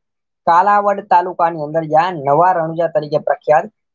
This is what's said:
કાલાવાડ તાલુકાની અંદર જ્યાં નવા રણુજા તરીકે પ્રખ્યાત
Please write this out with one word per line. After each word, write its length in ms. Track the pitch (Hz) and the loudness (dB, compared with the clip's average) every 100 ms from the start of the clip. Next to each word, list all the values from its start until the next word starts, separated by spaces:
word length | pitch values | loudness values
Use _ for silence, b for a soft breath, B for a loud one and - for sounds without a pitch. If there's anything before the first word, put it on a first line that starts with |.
| _ _ _ _ - | _ _ _ _ 0
કાલાવાડ 600 | 170 202 208 202 196 - | 2 2 2 0 -2 0
તાલુકાની 560 | 175 185 175 170 165 | 0 0 -2 -2 -2
અંદર 220 | 147 160 | -6 -4
જ્યાં 300 | 156 151 180 | 0 0 0
નવા 380 | 170 139 147 180 | -2 0 2 2
રણુજા 360 | 170 160 165 165 | 2 -2 -4 -4
તરીકે 300 | 151 147 147 | -4 -4 -4
પ્રખ્યાત 480 | 151 143 - 151 214 _ _ | -2 -4 2 0 0 _ _